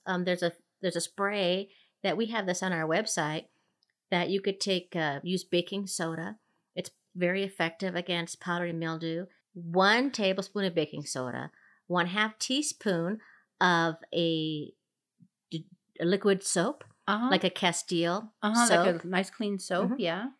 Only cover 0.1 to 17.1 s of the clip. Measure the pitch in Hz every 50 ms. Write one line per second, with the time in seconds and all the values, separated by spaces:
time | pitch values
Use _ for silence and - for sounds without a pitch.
0.1 | 185 180 180 180 180 170 175 170 - _ _ _ _ - - 180 165 170 - -
1.1 | - - 202 196 208 202 185 175 180 190 202 - _ _ _ _ _ _ - 196
2.1 | 151 196 233 220 233 220 190 185 175 - 190 185 180 165 160 156 160 196 214 -
3.1 | - 175 156 151 156 160 - _ _ _ _ _ _ _ _ _ _ _ _ -
4.1 | 185 175 180 - 190 196 196 202 196 196 - 202 190 180 180 - - 175 156 147
5.1 | 139 143 - 175 185 175 - - - 175 170 - 202 196 202 185 - - 170 165
6.1 | 165 165 165 196 214 _ _ _ _ _ _ _ - 180 180 - _ _ _ _
7.1 | - 180 180 175 185 196 196 190 196 - 170 165 165 - 190 185 180 175 175 -
8.1 | 175 170 170 170 - - - 180 175 175 175 175 170 165 165 160 165 160 165 165
9.1 | 160 170 190 180 _ _ _ _ - 180 170 165 165 185 190 202 220 240 269 285
10.1 | - - 202 190 190 202 185 - - 208 196 185 170 170 151 - - 151 147 -
11.1 | - 135 127 123 123 127 135 - _ _ _ _ _ _ _ - 175 180 170 175
12.1 | 190 214 214 220 220 - - - 262 285 294 294 - - - 220 180 165 170 180
13.1 | 220 220 - - - - _ _ _ - 185 180 175 170 165 165 160 165 - -
14.1 | - 170 170 165 165 160 156 156 156 151 147 - - _ _ _ _ _ _ _
15.1 | _ _ - _ _ _ _ - - 160 156 - - _ _ _ _ - 165 175
16.1 | 196 196 - 202 196 190 - - - 185 170 247 302 - - - _ _ - 226